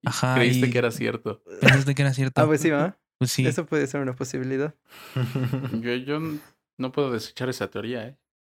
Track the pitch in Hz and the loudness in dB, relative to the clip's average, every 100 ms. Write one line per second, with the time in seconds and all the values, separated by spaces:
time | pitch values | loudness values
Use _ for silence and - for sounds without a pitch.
0 | 127 - 127 127 120 127 127 123 120 - | -4 0 2 4 4 4 2 2 0 0
1 | 110 107 110 95 87 98 - 135 135 135 | -4 -4 -6 -10 -12 2 4 4 2 2
2 | 139 127 135 151 151 147 160 147 175 - | 2 2 0 4 4 4 2 2 0 -4
3 | _ - 127 - 131 160 156 151 139 143 | _ -2 -2 2 0 0 0 0 0 -2
4 | 131 127 123 131 131 135 151 - _ - | -4 -4 -6 -6 -4 -2 -4 -8 _ -20
5 | - 131 123 135 127 131 135 113 120 123 | -8 -4 -2 -2 -2 -2 -4 -4 -2 -4
6 | 135 151 160 151 - _ _ - 127 147 | -2 -4 -4 -8 -12 _ _ -8 -4 -2
7 | 135 113 - - 127 123 98 101 107 123 | 0 -2 -6 -6 -4 -4 -4 -6 -6 -8
8 | 117 - _ _ _ | -10 -16 _ _ _